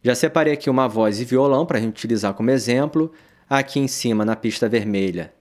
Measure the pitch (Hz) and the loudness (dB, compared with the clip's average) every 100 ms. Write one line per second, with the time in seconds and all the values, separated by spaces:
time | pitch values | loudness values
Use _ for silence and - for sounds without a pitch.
0 | 120 123 160 160 151 147 143 131 131 110 | 0 2 2 2 2 0 0 0 0 2
1 | 110 104 120 127 139 135 170 131 113 107 | 0 0 0 2 4 2 0 -2 -2 -6
2 | 113 113 101 98 113 131 110 123 151 156 | -2 -2 -2 -2 0 0 2 0 0 -2
3 | 160 - _ _ _ 139 135 143 135 - | -4 -6 _ _ _ -2 0 -2 -2 -2
4 | 123 110 107 110 113 - 113 113 107 98 | -2 0 0 -2 -4 -2 0 0 0 -2
5 | 95 87 78 _ | -2 -4 -10 _